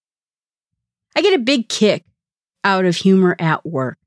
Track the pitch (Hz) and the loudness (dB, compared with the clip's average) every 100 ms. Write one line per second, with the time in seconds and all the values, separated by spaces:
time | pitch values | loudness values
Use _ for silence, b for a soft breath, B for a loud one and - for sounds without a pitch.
0 | _ _ _ _ _ _ _ _ _ _ | _ _ _ _ _ _ _ _ _ _
1 | _ - 370 370 226 277 220 - 214 - | _ -2 0 0 0 -2 -4 0 0 0
2 | _ _ _ _ _ _ 202 190 185 170 | _ _ _ _ _ _ -2 0 0 0
3 | 190 190 180 - 165 156 160 160 131 - | 2 4 2 0 -2 -4 -6 -6 -8 -10